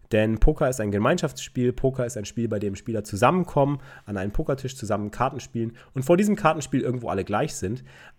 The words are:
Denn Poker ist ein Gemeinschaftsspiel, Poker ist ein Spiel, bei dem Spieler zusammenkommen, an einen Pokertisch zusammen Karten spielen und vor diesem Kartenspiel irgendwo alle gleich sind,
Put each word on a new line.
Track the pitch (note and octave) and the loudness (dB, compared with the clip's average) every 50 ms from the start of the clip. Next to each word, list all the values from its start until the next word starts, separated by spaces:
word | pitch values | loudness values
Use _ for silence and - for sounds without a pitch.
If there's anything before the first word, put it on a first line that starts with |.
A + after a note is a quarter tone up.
| - _ | -6 _
Denn | - G#2+ A2 A2 A2 G#2+ | 2 2 4 2 4 6
Poker | - D3+ D#3 - D3+ C3 | 6 6 6 4 2 0
ist | B2+ - | 0 0
ein | G#2+ G#2 | -2 0
Gemeinschaftsspiel, | G2 G2+ G#2+ C3 F3 F3 - C#3 - - - - - B2+ B2 B2 A#2+ | 0 2 2 2 2 2 0 -4 -6 -8 -14 -8 -4 0 0 0 0
Poker | - - C3 C3 C3 B2 | 0 -2 -2 -2 -2 -4
ist | A#2 - | -4 -6
ein | A2 G2+ | -8 -10
Spiel, | - - A#2+ A#2 | -6 -4 -4 -2
bei | A2 A2 G2+ | -2 -2 -2
dem | G#2 G2+ G2 | -2 -4 -6
Spieler | - - - A2 G#2+ G#2 | -6 -6 -6 -4 -4 -4
zusammenkommen, | - G#2 F#2+ A#2+ C3 F3 F#3 E3+ - - D3 C#3 C#3 C#3+ C#3 - - - - - | -6 0 2 4 4 4 4 0 0 2 2 2 2 0 -4 -8 -12 -20 -18 -12
an | - G2+ | -8 -6
einen | G2 F#2+ G2+ | -4 -4 -2
Pokertisch | - - D#3 - C#3 C3 - B2+ - | -2 -2 -2 -2 -2 -4 -4 -8 -8
zusammen | - A2 G2+ G#2 G2 G#2 G#2 | -8 -4 -4 -2 -2 -4 -6
Karten | - - B2+ C#3 C#3+ B2 | -4 -2 -2 -2 -2 -6
spielen | - - - A#2 A2+ A2+ A#2 - - - - | -10 -8 -6 -6 -6 -6 -8 -12 -18 -10 -8
und | C3+ C3 | -2 2
vor | - F3 | 4 4
diesem | F3+ G#3+ G#3 G3+ | 4 4 2 2
Kartenspiel | - - D#3 D#3 D3+ C3+ - - C3 | 2 2 2 2 2 -2 -2 -2 0
irgendwo | - B2 B2 B2 A#2 - | 0 0 -2 -2 -4 -4
alle | F2 G2 F2+ | -2 -2 -2
gleich | - G2+ G#2+ - - - | 0 0 0 -2 -2 -4
sind, | - F#2 F#2 A#2 C3 - - - - - - - | -6 -6 -6 -6 -6 -10 -14 -20 -20 -20 -20 -2